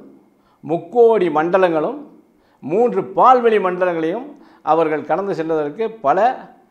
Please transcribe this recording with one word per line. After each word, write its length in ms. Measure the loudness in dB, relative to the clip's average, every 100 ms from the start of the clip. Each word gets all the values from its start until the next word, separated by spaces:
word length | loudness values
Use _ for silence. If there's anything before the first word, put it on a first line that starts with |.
| -18 -20 _ _ _ _
முக்கோடி 720 | -6 -6 -2 4 4 4 2
மண்டலங்களும், 920 | 0 0 2 2 2 -2 -6 -14 -20 _ _ _ _
மூன்று 420 | -6 0 0 -2
பால்வெளி 580 | -4 2 4 4 4 2
மண்டலங்களையும் 760 | 0 -2 -2 -2 -4 -4 -10 -18 _ _
அவர்கள் 440 | -2 0 0 -2 -4
கடந்து 280 | -4 -4
சென்றதற்கு 640 | -6 -4 -4 -4 -6 -8 -4
பல 520 | -2 0 0 -2 -10 -20 _